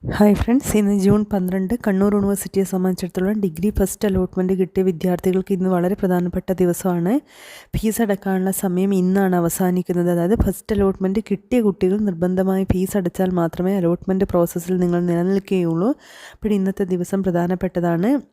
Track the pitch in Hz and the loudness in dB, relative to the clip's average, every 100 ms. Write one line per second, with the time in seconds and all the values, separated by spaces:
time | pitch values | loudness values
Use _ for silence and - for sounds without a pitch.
0 | - - 208 196 - 247 - 214 202 202 | -6 2 4 4 2 0 2 0 2 2
1 | 190 208 208 202 185 190 190 233 - 190 | 4 2 2 -2 -2 -2 -2 -2 0 2
2 | 202 208 196 202 - - 190 190 185 180 | 2 2 0 -2 -4 -2 -2 0 0 -2
3 | 180 - 185 214 196 160 196 - 190 - | -4 -2 -2 0 -2 -2 -2 0 -2 0
4 | 214 190 185 - 185 185 185 - 190 165 | -2 0 -2 -2 -2 0 0 0 0 0
5 | 185 175 190 185 185 190 185 185 175 208 | -2 0 0 0 0 -2 0 0 0 0
6 | 190 180 175 185 - 180 180 170 190 175 | 0 0 0 -4 -4 0 0 0 -2 0
7 | 170 262 - - - - - - 220 202 | 0 0 -2 -20 -20 -20 -8 -4 -2 0
8 | 226 196 - 190 185 190 202 180 196 196 | 0 0 0 0 0 -2 -2 0 2 2
9 | 180 190 196 180 170 - 185 180 180 175 | 2 2 2 2 0 0 0 0 0 0
10 | 175 175 170 233 - 185 - 208 196 190 | 2 2 2 2 0 -2 -4 0 0 0
11 | 185 196 214 196 _ 254 214 190 185 202 | -2 -2 -2 -6 _ 2 2 2 0 0
12 | 208 170 180 185 190 190 190 185 190 208 | 0 -2 -2 0 0 0 0 0 0 -2
13 | 175 - 185 180 165 - 180 202 170 175 | -4 -2 -2 0 -2 -2 -2 0 0 -2
14 | - 190 190 180 170 - 170 185 180 175 | -2 -2 0 0 0 -2 -4 0 0 0
15 | 175 170 175 196 196 190 170 165 202 294 | 0 0 0 0 0 -2 0 0 0 -2
16 | - - - - 220 208 190 190 196 180 | -8 -20 -20 -8 -2 0 0 -2 -2 -2
17 | 175 196 190 175 175 180 185 180 175 170 | -2 -2 0 0 0 -2 -2 -2 0 0
18 | 196 277 - | 2 0 -2